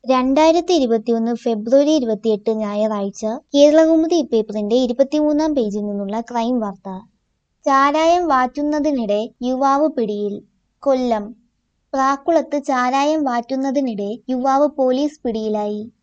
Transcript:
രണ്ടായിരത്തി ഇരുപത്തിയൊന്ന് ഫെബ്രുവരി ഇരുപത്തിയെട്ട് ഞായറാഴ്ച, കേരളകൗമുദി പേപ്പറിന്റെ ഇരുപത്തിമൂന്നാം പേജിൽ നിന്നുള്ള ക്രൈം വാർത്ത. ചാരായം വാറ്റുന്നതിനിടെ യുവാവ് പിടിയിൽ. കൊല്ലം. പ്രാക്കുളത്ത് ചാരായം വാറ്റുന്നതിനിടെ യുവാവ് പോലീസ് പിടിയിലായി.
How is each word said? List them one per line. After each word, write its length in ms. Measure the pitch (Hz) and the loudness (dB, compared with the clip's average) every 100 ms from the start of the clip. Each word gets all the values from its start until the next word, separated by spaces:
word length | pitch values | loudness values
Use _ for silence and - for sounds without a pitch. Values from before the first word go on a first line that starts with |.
| 233 | 0
രണ്ടായിരത്തി 640 | 254 254 269 320 330 349 | 0 2 4 4 4 2
ഇരുപത്തിയൊന്ന് 580 | 349 254 226 226 233 226 | 2 2 0 0 -2 0
ഫെബ്രുവരി 580 | 233 247 226 220 269 294 | -2 -2 -4 2 4 4
ഇരുപത്തിയെട്ട് 580 | 311 240 214 226 214 208 220 | 2 0 -2 -2 -2 -2 -4
ഞായറാഴ്ച, 640 | 214 208 214 208 196 - 220 240 _ | -4 -2 -2 -2 -6 -6 -8 -8 _
കേരളകൗമുദി 720 | 285 294 302 320 320 320 349 | 4 6 6 4 4 2 0
പേപ്പറിന്റെ 540 | 254 226 214 208 208 240 | 0 -2 -2 -4 0 0
ഇരുപത്തിമൂന്നാം 720 | 254 240 277 302 302 294 311 | 0 0 0 2 0 2 0
പേജിൽ 300 | 285 214 208 | 0 -2 -4
നിന്നുള്ള 340 | 208 202 196 214 | -6 -6 -6 -8
ക്രൈം 340 | 233 240 233 247 | -6 -4 -2 -2
വാർത്ത. 300 | 214 185 196 190 - _ _ _ _ _ - | -4 -8 -12 -14 -16 _ _ _ _ _ -2
ചാരായം 580 | 269 277 302 320 349 349 | 2 2 2 2 2 2
വാറ്റുന്നതിനിടെ 920 | 269 254 269 294 302 294 277 220 208 233 _ | 0 0 -2 -4 -2 0 -2 -2 -2 -4 _
യുവാവ് 460 | 247 254 277 277 311 | -4 0 0 2 0
പിടിയിൽ. 460 | 302 220 208 208 208 - _ _ _ | 0 -4 -4 -6 -8 -14 _ _ _
കൊല്ലം. 420 | - 269 247 220 208 247 _ _ _ _ _ | -2 0 0 -2 -4 -16 _ _ _ _ _
പ്രാക്കുളത്ത് 680 | 269 269 277 277 330 - 294 | -2 0 0 0 0 0 -6
ചാരായം 580 | 285 254 247 269 285 311 | -2 -2 0 0 0 0
വാറ്റുന്നതിനിടെ 840 | 277 240 233 262 269 269 269 208 202 220 - | -2 -4 -4 -4 -2 -2 -2 -4 -8 -8 -6
യുവാവ് 400 | 254 262 269 294 | -4 0 2 0
പോലീസ് 500 | 285 254 254 294 294 | 0 0 2 -2 -4
പിടിയിലായി. 600 | 254 220 214 214 208 208 226 _ | -6 -4 -4 -4 -4 -6 -10 _